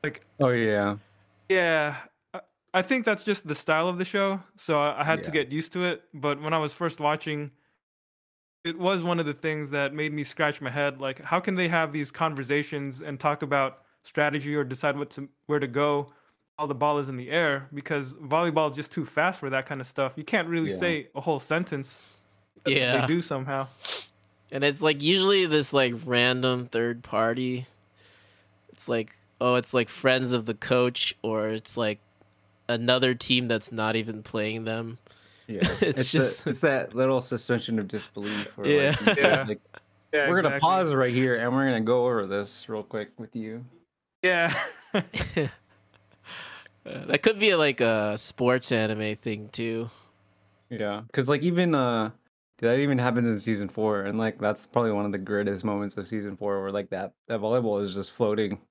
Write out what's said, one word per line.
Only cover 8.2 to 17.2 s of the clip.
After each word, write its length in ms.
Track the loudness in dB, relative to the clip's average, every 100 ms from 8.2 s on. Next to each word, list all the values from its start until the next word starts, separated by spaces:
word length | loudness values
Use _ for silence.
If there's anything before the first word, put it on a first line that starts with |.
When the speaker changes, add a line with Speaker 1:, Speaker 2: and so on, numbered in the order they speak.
| _ _ _ _
Speaker 1:
it 140 | -10 2
was 260 | 4 4
one 160 | 2 0
of 60 | 0
the 80 |
things 360 | -2 -4 -4 -4
that 220 | -2 -2
made 200 | -2 -4
me 100 | -4
scratch 380 | -6 0 0 0
my 80 | -6
head. 300 | 0 -2 -2
Like, 180 | -6 -6
how 180 | -2 0
can 160 | 0 0
they 120 | 2
have 220 | 2 0
these 180 | -2 -6
conversations 880 | -2 -2 -2 -2 -2 0 -6 -8 -10
and 180 | -10 -2
talk 220 | -2 -2
about 400 | 0 0 0 -4 _ _
strategy 520 | -8 0 0 0 -2 -2
or 80 |
decide 320 | -2 -2 -2 -2
what 120 | -6
to, 160 | -10 -16 _ -2
where 120 | -2
to 80 | 0
go 400 | 0 2 0 -4 _ _ _ _ -8
while 100 | -6
the 80 | 0
ball 240 | 2 2
is 100 | -2
in 80 |
the 120 | -8